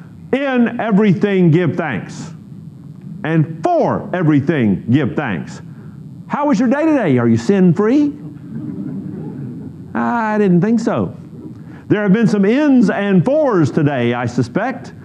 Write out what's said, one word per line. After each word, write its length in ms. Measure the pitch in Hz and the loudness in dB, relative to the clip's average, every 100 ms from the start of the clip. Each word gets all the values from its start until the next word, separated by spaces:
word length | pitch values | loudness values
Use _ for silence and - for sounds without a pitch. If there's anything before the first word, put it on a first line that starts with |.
| - - - | -20 -18 -6
"In 480 | 262 277 254 240 - | -4 0 0 0 -2
everything 720 | 214 196 214 185 202 190 175 | 0 2 4 2 2 4 4
give 260 | 156 175 - | 4 2 -2
thanks, 560 | 165 104 71 - - - - - - - - - - - | -4 -4 -8 -12 -14 -16 -18 -18 -18 -18 -20 -18 -16 -10
and 360 | 147 165 147 - | -2 0 0 -2
for 440 | 349 339 330 220 - | 0 2 2 0 -2
everything 680 | 269 151 277 196 160 110 90 - | -2 2 2 2 2 2 0 2
give 280 | 127 151 147 | 2 2 -2
thanks." 440 | 139 87 65 - - - - - - - - | -4 -4 -8 -12 -16 -18 -18 -18 -18 -18 -8
How 180 | 247 294 | -2 0
was 120 | 220 | 2
your 120 | 254 | 2
day 160 | 277 320 | 2 2
today? 320 | 294 196 127 | 2 2 4
Are 100 | 117 | 4
you 80 | 113 | 2
sin-free? 680 | - 196 185 165 214 277 294 - 156 143 - 220 302 - - - - - - - - - - - - | 2 4 6 4 4 2 2 -2 -12 -14 -12 -10 -10 -10 -8 -10 -10 -10 -10 -10 -12 -12 -14 -16 -10
I 460 | - 233 240 220 214 | -6 -4 -2 -2 0
didn't 240 | 208 175 | 4 4
think 180 | 202 233 | 4 0
so. 340 | 233 156 135 - - - - - - - - | 0 0 -2 -6 -16 -16 -16 -16 -18 -10 -2
There 140 | 196 | 0
have 120 | 208 | 4
been 120 | 202 220 | 4 4
some 200 | 208 196 | 2 2
ins 420 | 247 302 262 196 | 4 4 4 4
and 340 | 156 202 190 | 2 2 2
fors 480 | 165 294 294 202 143 | 4 2 2 2 2
today, 440 | - 147 139 120 | 2 0 0 0
I 100 | 120 | 0
suspect, 680 | 123 123 123 180 233 262 - - | -2 -2 -2 -2 -4 -6 -12 -18